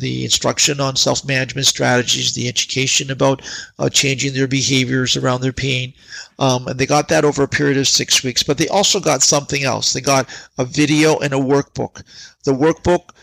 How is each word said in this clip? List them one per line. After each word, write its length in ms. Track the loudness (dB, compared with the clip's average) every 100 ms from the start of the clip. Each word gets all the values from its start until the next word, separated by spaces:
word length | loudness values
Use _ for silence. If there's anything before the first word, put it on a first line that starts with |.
the 240 | -6 -4
instruction 560 | -2 -2 0 0 0 0
on 160 | -2 0
self-management 680 | 0 0 0 -2 -2 -2 -2
strategies, 680 | 0 2 2 2 -2 -2
the 140 | -4 -4
education 640 | -4 -4 -2 0 -2 -2
about, 320 | 0 0 0 -6 -14 -14 -4
uh, 100 | -2
changing 460 | 0 0 0 -2
their 140 | -2 0
behaviors 680 | 0 2 0 2 0 0 0
around 240 | 0 0
their 120 | -2
pain. 420 | -2 -2 -2 -6 -12 -20 -18 -14 -2
Um, 280 | 0 0 -2
and 120 | -2
they 80 | 2
got 220 | 2 2
that 160 | 2
over 200 | 2 2
a 40 | 0
period 300 | 0 0 2
of 80 | 2
six 380 | 0 0 -2
weeks, 180 | -2 -4
but 160 | -2 -2
they 100 | 0
also 300 | 2 2 0
got 220 | 0 0
something 400 | 2 0 0 -2
else. 300 | -2 -2 -2
They 80 | -2
got 280 | 0 0 0 -8 -12 -6
a 60 |
video 540 | -4 0 2 4 4 2
and 120 | 0
a 40 | 0
workbook. 640 | 2 2 0 -6 -8 -10 -20 -20 -20 _
The 80 | -2
workbook, 580 | 2 2 2 2 0 0 -20